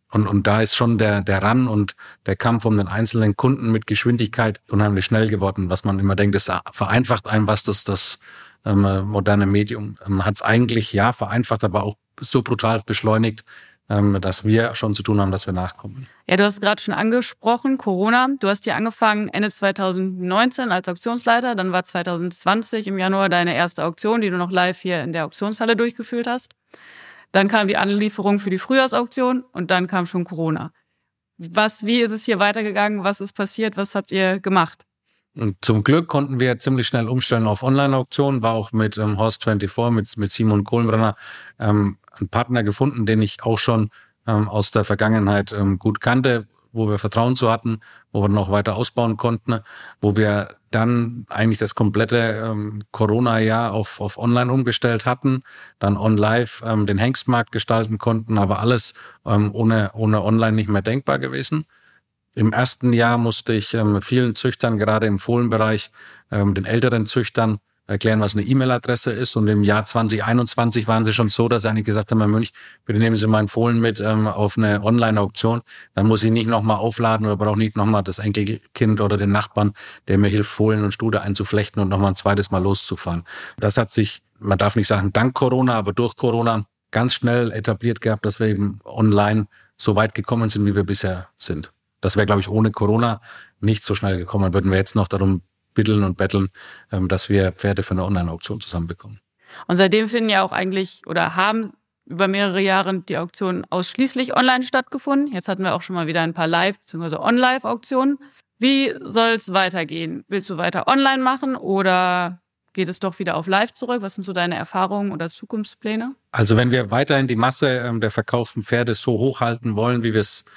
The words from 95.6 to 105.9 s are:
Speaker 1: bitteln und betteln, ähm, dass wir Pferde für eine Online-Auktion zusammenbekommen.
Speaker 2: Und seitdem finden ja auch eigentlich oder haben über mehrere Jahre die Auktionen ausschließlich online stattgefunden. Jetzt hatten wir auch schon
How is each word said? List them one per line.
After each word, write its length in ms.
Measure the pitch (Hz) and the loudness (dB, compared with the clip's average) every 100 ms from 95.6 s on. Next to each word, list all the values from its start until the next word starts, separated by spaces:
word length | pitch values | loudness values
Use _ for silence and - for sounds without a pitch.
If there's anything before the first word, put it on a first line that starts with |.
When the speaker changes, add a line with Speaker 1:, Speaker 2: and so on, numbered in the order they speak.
| _ | _
Speaker 1:
bitteln 300 | - 107 107 | 0 2 2
und 140 | 95 92 | 0 0
betteln, 320 | 95 101 95 - - - _ | 0 0 -2 -6 -20 -20 _
ähm, 160 | 98 92 | -4 0
dass 220 | 92 - | -2 0
wir 240 | 101 92 | 2 2
Pferde 280 | - 101 98 | 0 -2 -2
für 100 | - | -2
eine 120 | 92 | -2
Online-Auktion 560 | 90 92 87 85 - 107 | 0 0 -2 -4 -8 -10
zusammenbekommen. 600 | - 87 85 87 107 104 _ _ _ - - | -6 -6 -6 -10 -16 -20 _ _ _ -14 -2
Speaker 2:
Und 100 | 180 | 2
seitdem 320 | 190 214 220 | 4 4 0
finden 200 | 233 220 | 0 0
ja 140 | 196 | 0
auch 80 | 190 | 0
eigentlich 500 | - 190 190 185 - - | -2 -2 -4 -4 -10 -6
oder 320 | 165 170 170 | -2 0 0
haben 340 | 202 226 208 - _ _ - | 0 0 -6 -12 _ _ -12
über 220 | 170 190 | -2 0
mehrere 320 | 196 202 185 | 0 0 0
Jahre 400 | 196 190 190 190 | 2 0 0 -4
die 180 | 175 165 | -4 -6
Auktionen 480 | 175 - 190 180 - | -6 -6 -4 -4 -4
ausschließlich 640 | 180 180 - 262 254 254 - | -4 -4 -2 -2 -2 -2 2
online 280 | 254 254 | 2 2
stattgefunden. 680 | 254 262 - 285 285 277 285 | 0 -2 -2 -6 -2 -2 -2
Jetzt 140 | 190 - | -4 -6
hatten 160 | 190 | -2
wir 100 | 190 | -2
auch 80 | 175 | -2
schon 140 | - | -4